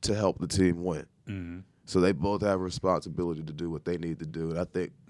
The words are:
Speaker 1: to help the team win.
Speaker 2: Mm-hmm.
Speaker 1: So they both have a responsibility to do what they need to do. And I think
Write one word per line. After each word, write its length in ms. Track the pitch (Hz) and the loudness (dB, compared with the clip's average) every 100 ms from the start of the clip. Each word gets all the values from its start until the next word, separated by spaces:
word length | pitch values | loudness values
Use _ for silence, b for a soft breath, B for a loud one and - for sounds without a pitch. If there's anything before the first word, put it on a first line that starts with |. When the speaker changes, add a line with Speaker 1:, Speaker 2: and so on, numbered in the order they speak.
Speaker 1:
to 120 | - | -2
help 240 | 107 98 - | 2 2 0
the 80 | 85 | 0
team 380 | 98 92 85 | 4 4 4
win. 220 | 90 78 76 _ - | -2 -4 -6 _ -10
Speaker 2:
Mm-hmm. 300 | 98 85 90 95 _ - | -8 -8 -10 -14 _ 0
Speaker 1:
So 140 | 92 | 4
they 120 | 92 | 6
both 300 | 78 98 101 | 4 0 2
have 180 | 101 95 | 2 2
a 20 | |
responsibility 800 | 92 - 95 85 - 85 85 78 | 0 0 2 2 0 -2 -2 -2
to 100 | 78 | -6
do 180 | 76 82 | -6 -6
what 140 | 78 | -4
they 120 | 85 85 | -4 -4
need 220 | 82 80 | -4 -6
to 80 | 78 | -8
do. 240 | 82 82 | -6 -4
And 80 | 82 | -2
I 60 | |
think 280 | 90 90 87 - - | -4 -4 -6 -8 -16